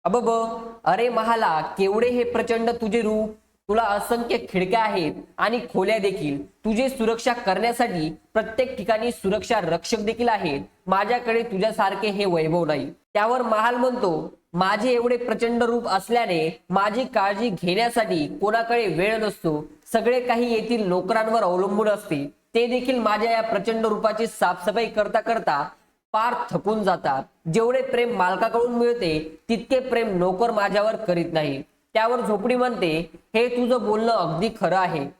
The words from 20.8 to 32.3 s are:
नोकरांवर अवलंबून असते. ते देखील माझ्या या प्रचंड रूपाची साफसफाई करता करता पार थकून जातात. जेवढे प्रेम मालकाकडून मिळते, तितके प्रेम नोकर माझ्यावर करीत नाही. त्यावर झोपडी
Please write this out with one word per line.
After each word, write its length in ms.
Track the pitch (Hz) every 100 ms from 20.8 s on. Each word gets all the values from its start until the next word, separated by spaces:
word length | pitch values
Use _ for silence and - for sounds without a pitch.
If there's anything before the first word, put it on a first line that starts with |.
| 190
नोकरांवर 560 | 180 185 220 220 226
अवलंबून 440 | 190 180 196 208 214
असते. 460 | 202 - 147 143 _ _ 226
ते 120 | 240
देखील 320 | 240 247 254
माझ्या 320 | 214 214 226
या 100 | 226
प्रचंड 440 | 226 196 202 226 220
रूपाची 420 | 208 220 214 226
साफसफाई 580 | - 180 180 196 208 226
करता 340 | 208 202 226
करता 500 | 220 226 180 147 147 - _ _ _
पार 200 | 214 233 247 247
थकून 320 | 202 196 220
जातात. 400 | 190 175 151 135 - _ 165
जेवढे 280 | 180 233 262
प्रेम 360 | - 240 240 202
मालकाकडून 540 | 180 185 226 233 240
मिळते, 680 | 240 240 240 175 156 151 - -
तितके 300 | 226 - 262
प्रेम 380 | 262 233 226 180
नोकर 340 | 180 185 233
माझ्यावर 440 | 214 202 202 214 220
करीत 300 | - 175 165
नाही. 280 | 160 151 139 - _ _
त्यावर 280 | 220 226 240
झोपडी 340 | 202